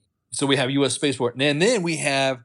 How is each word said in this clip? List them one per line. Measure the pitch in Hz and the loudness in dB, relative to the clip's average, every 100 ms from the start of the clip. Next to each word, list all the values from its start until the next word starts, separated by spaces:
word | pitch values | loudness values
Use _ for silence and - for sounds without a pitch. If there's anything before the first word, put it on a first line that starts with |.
| _ _ _ | _ _ _
so | - 139 | -4 0
we | 135 | 2
have | 127 | 2
U | 139 135 | 2 0
S | |
Space | - 147 127 | 0 -2 0
Force, | 120 | -2
and | 131 | 0
then, | 147 147 | 0 2
then | 196 240 | 2 2
we | 170 156 | -2 -4
have | 139 139 135 127 | -2 0 0 -2